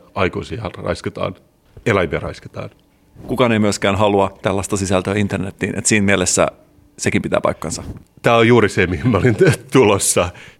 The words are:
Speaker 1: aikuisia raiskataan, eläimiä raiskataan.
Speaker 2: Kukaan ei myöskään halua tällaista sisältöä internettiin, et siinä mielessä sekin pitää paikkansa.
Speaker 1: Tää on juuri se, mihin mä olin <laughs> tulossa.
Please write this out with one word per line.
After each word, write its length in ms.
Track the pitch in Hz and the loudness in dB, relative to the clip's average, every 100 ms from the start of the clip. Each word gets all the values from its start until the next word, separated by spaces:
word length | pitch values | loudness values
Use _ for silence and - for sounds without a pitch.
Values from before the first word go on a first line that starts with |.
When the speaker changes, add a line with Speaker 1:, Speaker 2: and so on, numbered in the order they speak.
| - | -8
Speaker 1:
aikuisia 560 | - 92 - 82 80 90 - | -4 -4 -4 -10 -10 -10 -10
raiskataan, 580 | - 87 - - - 92 _ _ _ - - | -6 -6 -6 -6 -8 -8 _ _ _ -8 -2
eläimiä 340 | 101 85 78 | 0 0 -4
raiskataan. 500 | 78 73 - - - _ _ _ _ - - | -8 -12 -16 -14 -16 _ _ _ _ -18 -8
Speaker 2:
Kukaan 260 | 123 123 | -2 2
ei 60 | 110 | 2
myöskään 380 | 107 98 101 98 | 2 0 0 2
halua 420 | 107 101 95 - | 2 2 0 -2
tällaista 340 | 110 98 92 104 | -4 -4 -4 -4
sisältöä 380 | 95 95 92 | 0 -2 0
internettiin, 640 | 101 101 98 95 - 101 - | -2 -2 -4 -6 -6 -6 -4
et 80 | - | 0
siinä 180 | 110 | 2
mielessä 420 | 101 98 90 - 76 - _ _ _ - | 2 2 0 0 0 -2 _ _ _ -8
sekin 240 | - 98 | -2 -2
pitää 180 | - - | 0 -2
paikkansa. 420 | - - 78 - - - _ _ | -2 -4 -8 -10 -12 -16 _ _
Speaker 1:
Tää 140 | - 117 | 2 4
on 120 | 117 | 6
juuri 200 | 120 104 | 6 4
se, 180 | - 90 | 2 0
mihin 220 | 85 104 | 0 0
mä 100 | 104 | 2
olin 180 | 127 110 185 113 | 2 2 2 2
<laughs> 160 | - | 2
tulossa. 560 | 135 107 98 - - 87 - - | 4 4 4 0 0 -2 -4 -20